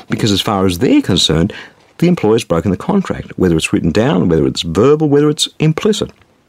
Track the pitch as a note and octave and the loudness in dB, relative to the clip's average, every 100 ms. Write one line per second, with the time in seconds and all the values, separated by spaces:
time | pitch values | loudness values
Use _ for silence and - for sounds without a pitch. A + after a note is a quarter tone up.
0 | - A2 A2 G2 A#2 G2+ F#2+ F2 F3+ D4 | -8 -4 0 0 0 0 0 0 2 2
1 | - F2 - D#2+ - - - _ _ - | 2 0 2 0 0 -4 -20 _ _ -2
2 | E3+ E3+ G#2 A2+ - E2 G2+ F2 - G3+ | 0 2 2 0 0 -2 0 -4 -2 -2
3 | - C#2+ - - F2+ D#2+ - G2+ E2+ G#2 | -2 -8 -10 -2 0 0 0 -2 0 0
4 | C3 F3+ G2 D#2+ C2+ - E2+ D#2+ C3+ D3+ | 2 2 2 2 0 -2 -4 0 2 2
5 | D3+ C#3+ D3+ D3+ - - D#3 D#3 G#3+ G#3 | 2 2 2 0 -6 -2 0 0 -2 -2
6 | - - _ _ | -6 -10 _ _